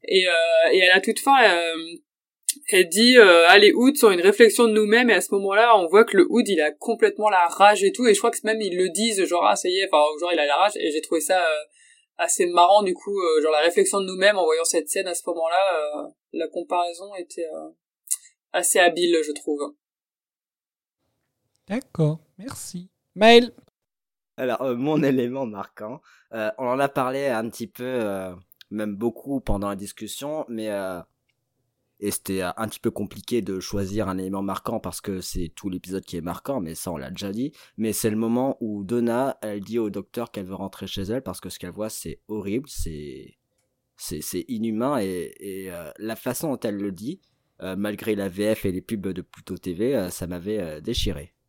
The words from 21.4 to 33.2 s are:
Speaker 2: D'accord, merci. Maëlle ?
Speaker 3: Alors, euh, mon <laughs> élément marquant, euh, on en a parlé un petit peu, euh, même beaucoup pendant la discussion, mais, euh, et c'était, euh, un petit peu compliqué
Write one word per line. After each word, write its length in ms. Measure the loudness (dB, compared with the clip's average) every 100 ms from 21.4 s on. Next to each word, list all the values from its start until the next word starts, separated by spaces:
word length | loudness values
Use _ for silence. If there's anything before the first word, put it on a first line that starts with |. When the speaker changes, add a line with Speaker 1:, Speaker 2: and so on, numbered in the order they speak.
| _ _ -8
Speaker 2:
D'accord, 500 | -8 -6 -2 0 -2 _ -18
merci. 500 | -16 -14 -14 -14 -16 _ _
Maëlle ? 380 | 2 8 8 6 _ _ _ _ _ _ _ _ -8
Speaker 3:
Alors, 260 | -6 -4
euh, 120 | -4
mon 280 | -2 0 0
<laughs> 0 |
élément 440 | 2 0 -2 -4 -8
marquant, 540 | -8 -14 -12 -14 -14 _ _ _
euh, 160 | -8 -6 -4
on 80 | -4
en 120 | 0
a 100 | -2
parlé 380 | -2 -4 -2 -2
un 220 | -2 -4
petit 180 | -8 -14
peu, 180 | -10
euh, 480 | -6 -4 -4 -6 -8 -14 _ _ -12
même 260 | -8 -8 -4
beaucoup 440 | -6 -6 -8 -6
pendant 280 | -2 -4 -4
la 80 | -8
discussion, 680 | -12 -14 -14 -10 -8 -8 -8
mais, 220 | -8 -6
euh, 280 | -6 -6 -10 -14 _ _ _ _ _ _ _ _ _
et 100 | -8
c'était, 320 | -6 -6 -6
euh, 80 | -6 -6
un 100 | -8
petit 120 | -4
peu 100 | -6
compliqué 520 | -4 -10 -10